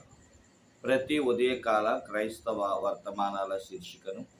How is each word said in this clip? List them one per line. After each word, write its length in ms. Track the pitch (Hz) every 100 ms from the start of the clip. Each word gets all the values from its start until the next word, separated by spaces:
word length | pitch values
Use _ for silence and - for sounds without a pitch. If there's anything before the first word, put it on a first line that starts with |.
| - - - - _ _ _ _
ప్రతి 340 | 120 131 131 151
ఉదయకాల 760 | 127 113 127 127 113 107 107 127
క్రైస్తవ 840 | - 104 110 110 117 104 101 92
వర్తమానాల 760 | 98 - 143 101 202 196 98 98
శీర్షికను 680 | - 127 90 - 95 98 131 _